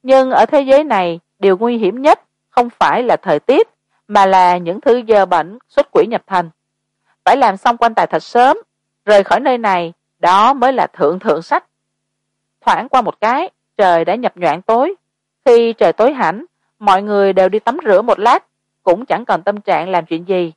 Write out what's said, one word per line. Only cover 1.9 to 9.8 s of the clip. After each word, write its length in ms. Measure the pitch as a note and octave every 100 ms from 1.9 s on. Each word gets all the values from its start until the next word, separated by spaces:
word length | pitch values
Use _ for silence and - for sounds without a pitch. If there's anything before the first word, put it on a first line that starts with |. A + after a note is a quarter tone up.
| A#3+
nhất 200 | C#4+ - _ _ _
không 200 | - A#3+
phải 340 | _ G#3 E3+
là 140 | B3 D#3+
thời 220 | F#3+ D3
tiết, 300 | - D4 A4+ _ _ _ _
mà 180 | G#3
là 320 | F#3+ F#3+ F3+ F3
những 240 | E3+ G3
thứ 200 | - A#3+ A3
dơ 180 | G#3
bẩn, 320 | F#3 F3 D#3+ A3+ _
xuất 240 | - D4
quỷ 140 | F3+ G3
nhập 140 | A#3 _
thần. 220 | F#3+ E3 _ _ _ _ _ _ _
Phải 120 | - B3+
làm 200 | A#3 G3
xong 200 | B3 A#3+
quan 180 | A#3
tài 120 | A3 E3
thật 160 | D#3+
sớm, 340 | - A#3+ B3+ G#4 _ _ _ _
rời 180 | G3+ G#3
khỏi 160 | F#3+ F#3+
nơi 180 | C4+ B3
này, 360 | A3 F#3